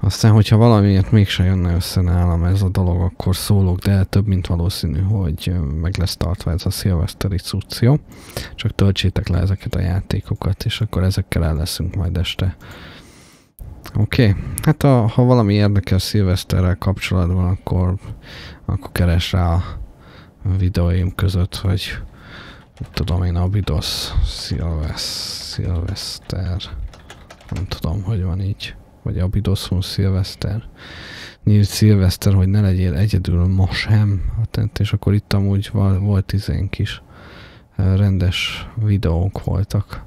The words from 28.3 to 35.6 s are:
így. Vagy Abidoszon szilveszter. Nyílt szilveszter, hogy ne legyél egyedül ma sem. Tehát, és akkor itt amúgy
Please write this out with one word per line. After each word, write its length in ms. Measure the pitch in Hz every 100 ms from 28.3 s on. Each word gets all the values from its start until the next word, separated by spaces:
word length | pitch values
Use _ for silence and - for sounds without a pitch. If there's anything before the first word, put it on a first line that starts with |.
| 87
így. 340 | 98 101 - - - -
Vagy 140 | - -
Abidoszon 640 | 90 104 101 95 - 90
szilveszter. 840 | 92 - 98 95 95 - - 104 - - - - - - - -
Nyílt 220 | - 104 101
szilveszter, 680 | - 107 104 92 - -
hogy 140 | 98 92
ne 120 | 98
legyél 340 | 101 92 90
egyedül 520 | 78 107 92 90 85 90
ma 260 | 95 92
sem. 500 | - - 110 104 101 - - 113
Tehát, 300 | - 110 -
és 120 | 107
akkor 220 | 101 -
itt 180 | 101 -
amúgy 360 | 101 98 98